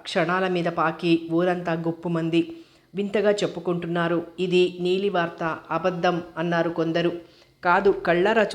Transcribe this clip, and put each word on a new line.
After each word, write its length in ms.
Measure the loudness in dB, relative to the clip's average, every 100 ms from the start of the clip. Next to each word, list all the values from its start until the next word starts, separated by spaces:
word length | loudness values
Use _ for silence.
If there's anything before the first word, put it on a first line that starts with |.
క్షణాల 460 | -4 -2 0 0 0
మీద 160 | 0
పాకి 640 | -2 0 0 0 2 2 2
ఊరంతా 400 | 0 2 0 -2
గుప్పుమంది. 840 | -2 -4 -4 -4 -2 0 0 0 -6 -20 _ _
వింతగా 360 | -8 -4 0 2
చెప్పుకుంటున్నారు. 960 | 2 0 -4 -4 -4 -2 -2 0 0 -4 -6
"ఇది 360 | 0 2 2 0
నీలి 280 | -2 0 0
వార్త, 500 | 0 -2 -4 -6 -6 -4
అబద్ధం" 520 | -2 -2 0 0 0 -4 -4
అన్నారు 320 | -2 0 0
కొందరు. 420 | 0 0 0 0 -2 -12 -20 _ _
"కాదు, 260 | 2 4 4
కళ్ళారా 560 | 2 2 2 4 2 2